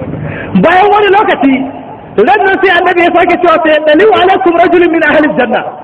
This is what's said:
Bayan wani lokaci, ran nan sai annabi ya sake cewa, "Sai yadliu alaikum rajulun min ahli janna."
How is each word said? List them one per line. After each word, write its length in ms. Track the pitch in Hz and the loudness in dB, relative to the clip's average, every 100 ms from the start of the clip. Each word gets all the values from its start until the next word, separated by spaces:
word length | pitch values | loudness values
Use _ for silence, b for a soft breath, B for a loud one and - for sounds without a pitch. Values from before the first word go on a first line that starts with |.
| - - B B B | -10 -10 B B B
Bayan 340 | 185 320 370 415 | 0 2 2 2
wani 200 | 415 415 | 2 2
lokaci, 460 | 392 415 330 277 262 - - - - - - | 2 0 0 0 0 -4 -10 -16 -18 -8 -2
ran 240 | 240 427 | 0 2
nan 160 | 392 381 | 0 0
sai 160 | 381 | 0
annabi 300 | 349 359 349 | 0 0 0
ya 100 | 339 | 0
sake 240 | 339 349 349 | 2 0 0
cewa, 220 | 349 320 | 0 0
"Sai 140 | 320 | 0
yadliu 360 | 302 302 311 440 | 0 2 2 2
alaikum 440 | 359 370 381 370 | 2 2 0 0
rajulun 360 | 330 370 359 339 | 2 2 2 2
min 120 | 330 | 0
ahli 240 | 302 302 302 | 0 0 0
janna." 320 | - 240 214 - - | -2 -2 -4 -6 -12